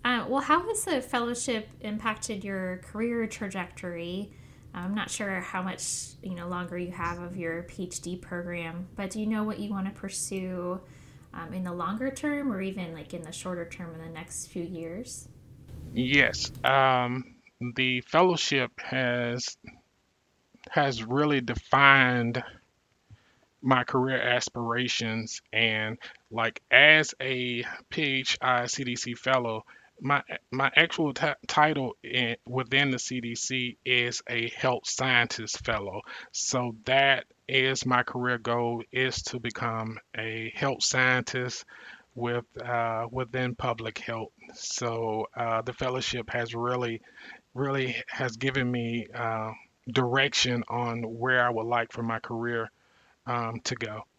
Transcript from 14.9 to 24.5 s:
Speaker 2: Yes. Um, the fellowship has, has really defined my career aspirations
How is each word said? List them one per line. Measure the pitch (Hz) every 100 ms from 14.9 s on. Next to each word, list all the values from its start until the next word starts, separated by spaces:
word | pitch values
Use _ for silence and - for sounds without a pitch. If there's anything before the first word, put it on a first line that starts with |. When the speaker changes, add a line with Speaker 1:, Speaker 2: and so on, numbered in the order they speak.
| 180 254 - - - - - - - -
Speaker 2:
Yes. | - 127 143 123 - - -
Um, | 135 135 135 127 123 127 - - _ _ 123 120
the | 127 127
fellowship | - 156 185 165 - 143 123 -
has, | - 131 127 120 120 123 - - - - _ _ _ _ _ _ _ _ -
has | - 139 120
really | 113 131 151 139
defined | 120 117 - 139 139 135 127 123 117 123 - - _ _ _ _ _ - _ _ _ _
my | 131 127
career | 123 131 127 131
aspirations | 117 123 -